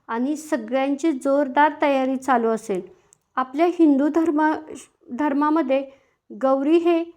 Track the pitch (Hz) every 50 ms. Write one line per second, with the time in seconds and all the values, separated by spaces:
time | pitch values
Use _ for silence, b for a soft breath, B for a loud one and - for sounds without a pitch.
0 | b b 226 233 247 285 311 302 - - 311 254 220 220 247 269 269 277 285 262
1 | - 330 285 254 - 277 269 285 294 262 254 294 294 311 294 - 311 285 277 262
2 | 262 262 269 262 262 277 262 233 226 226 220 220 - - 196 175 175 - - b
3 | b b b b b b - 262 254 262 269 294 339 349 349 339 330 294 277 262
4 | 285 311 285 330 320 339 294 302 311 311 311 - - - - 262 - _ _ _
5 | _ - 247 233 294 302 269 285 294 302 311 330 294 254 262 277 269 269 b b
6 | b b b b b - 220 208 262 262 269 269 277 302 330 339 339 349 339 330
7 | 339 339 -